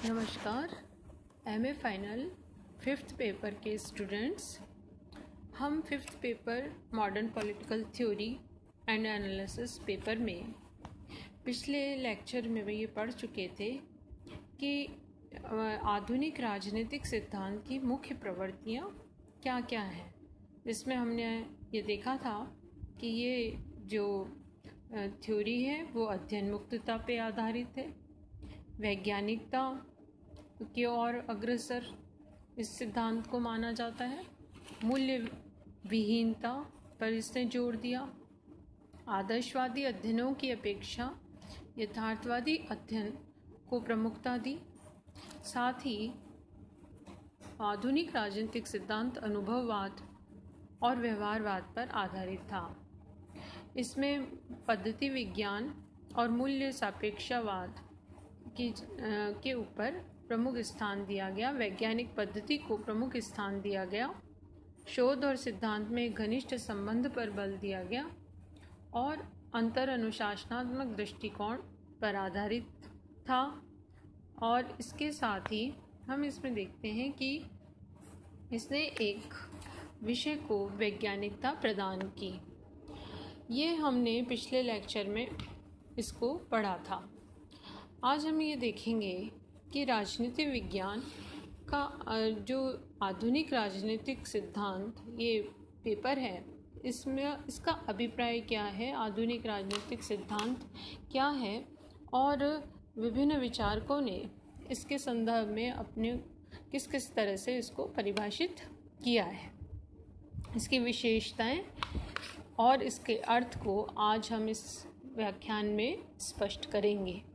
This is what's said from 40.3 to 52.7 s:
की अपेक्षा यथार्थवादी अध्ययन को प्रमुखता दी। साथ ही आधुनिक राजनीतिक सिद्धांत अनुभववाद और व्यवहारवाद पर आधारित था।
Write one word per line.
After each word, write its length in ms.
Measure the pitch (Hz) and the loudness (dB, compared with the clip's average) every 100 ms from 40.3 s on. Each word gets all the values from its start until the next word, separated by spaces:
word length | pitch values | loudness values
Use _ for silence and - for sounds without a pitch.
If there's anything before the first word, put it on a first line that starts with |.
की 180 | 269 269 | 2 0
अपेक्षा 680 | 233 208 202 - - 247 330 - - - - - - | 0 0 -2 -4 -4 -4 -4 -14 -16 -14 -14 -12 -4
यथार्थवादी 800 | 214 226 220 220 240 240 247 320 | -2 0 0 0 2 2 4 2
अध्ययन 560 | - 214 - 220 208 269 - - - - - | 0 -6 -2 0 0 -4 -12 -20 -20 -20 -2
को 120 | 247 | -2
प्रमुखता 560 | 226 226 220 220 254 247 | 2 2 2 0 0 0
दी। 220 | 226 302 - - - - - - - - | 0 -4 -8 -18 -18 -20 -18 -16 -14 -12
साथ 300 | - 254 247 | -6 0 2
ही 380 | 247 277 214 220 262 - - - - - - - - - - - - - - | 2 -2 0 -2 -6 -14 -20 -20 -20 -18 -20 -20 -18 -16 -16 -18 -18 -16 -2
आधुनिक 540 | 214 208 240 277 339 254 | 0 2 4 4 4 2
राजनीतिक 520 | 208 196 220 233 220 | 0 0 0 -2 -2
सिद्धांत 500 | 208 190 214 240 247 | -4 0 0 2 0
अनुभववाद 1040 | 214 208 196 240 240 208 196 - - - - - - - - - | 0 0 2 2 2 0 0 -4 -14 -18 -18 -18 -16 -16 -18 2
और 160 | 240 254 | 4 4
व्यवहारवाद 760 | 233 208 208 220 208 190 185 - | 4 2 2 2 2 0 -2 -4
पर 120 | 254 | -2
आधारित 520 | - 190 185 185 190 | 0 0 0 -2 -4
था। 500 | - 196 170 | -4 -4 -4